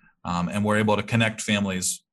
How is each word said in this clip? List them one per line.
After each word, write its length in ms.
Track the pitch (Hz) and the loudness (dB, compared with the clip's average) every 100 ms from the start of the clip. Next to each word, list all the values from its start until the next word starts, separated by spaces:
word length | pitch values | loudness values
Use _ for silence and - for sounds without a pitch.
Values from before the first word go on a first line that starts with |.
| _ _ | _ _
Um, 240 | 92 87 87 | -4 -2 -2
and 160 | 104 | 0
we're 140 | 104 107 | 2 2
able 180 | 107 104 | 4 2
to 60 | |
connect 380 | 107 117 110 110 | 0 0 0 -2
families, 600 | - 104 98 92 90 - _ | -2 0 0 -2 -4 -6 _